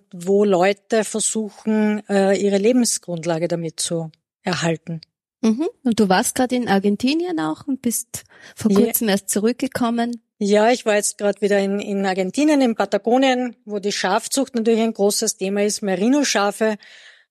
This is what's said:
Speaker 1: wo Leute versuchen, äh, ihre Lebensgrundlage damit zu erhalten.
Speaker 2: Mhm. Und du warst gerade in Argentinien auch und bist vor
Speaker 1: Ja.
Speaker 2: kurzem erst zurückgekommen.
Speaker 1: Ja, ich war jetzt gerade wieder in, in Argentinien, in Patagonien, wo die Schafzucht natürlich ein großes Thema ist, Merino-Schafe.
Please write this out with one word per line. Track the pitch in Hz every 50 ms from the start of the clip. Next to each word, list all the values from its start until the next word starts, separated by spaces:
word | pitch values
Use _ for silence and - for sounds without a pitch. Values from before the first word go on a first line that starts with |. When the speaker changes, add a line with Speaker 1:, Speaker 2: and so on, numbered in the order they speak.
| - _ -
Speaker 1:
wo | 175 170 185 196 202 214
Leute | 208 190 170 180 196 202 - _ _ 233 220 202
versuchen, | - - 220 - - - 220 220 202 - - - 220 214 214 214 214 214 214 -
äh, | - 202 196 196 190 202
ihre | 185 202 202 202
Lebensgrundlage | 196 196 226 262 254 240 - - - - - 175 165 156 175 170 160 175 170
damit | 175 170 165 160 - -
zu | - - 175 165 165 160 - _ _ _ _ _ _
erhalten. | 190 175 139 156 165 165 156 - - 165 160 - _ _ _ _ _ _ _
Speaker 2:
Mhm. | - 220 220 247 320 427 - _ _
Und | 247 214 -
du | 214 185
warst | 190 185 - - -
gerade | - 254 240 254
in | 247 240
Argentinien | 208 196 196 190 208 208 - - 254 294 330 349 359 339 311
auch | 311 311 311 - -
und | 294 262 -
bist | - 240 220 - - - - - - _ _ - - - -
vor | - - 220
Speaker 1:
Ja. | 196 202
Speaker 2:
kurzem | - 226 226 - 240 214
erst | 190 196 - -
zurückgekommen. | - 208 196 226 247 - 277 254 - - 254 226 233 233 233 240 240 226 - _ _
Speaker 1:
Ja, | _ 214 196 208 208 214 226
ich | 247 233 -
war | 220 208
jetzt | 208 202 - -
gerade | - 208 202 196 -
wieder | 214 190 202 202
in, | 196 196 196 202
in | - 214 196 196 196
Argentinien, | 196 185 190 185 185 - - 294 302 302 277
in | 262 233 220
Patagonien, | - 175 - - 196 - 233 240 262 269 269 254 247 254 247 - _ _
wo | 208 208 202
die | 185 202
Schafzucht | 196 - - 185 196 226 - - - 277 262 - -
natürlich | 233 220 233 226 220
ein | 226 226 220
großes | - 202 202 202 - 220 208 -
Thema | - 190 190 202 202 202
ist, | 208 202 -
Merino-Schafe. | 214 196 190 175 202 240 269 294 269 - - 214 202 202 202 - 226 220 214 - - - - - - - - _ _ _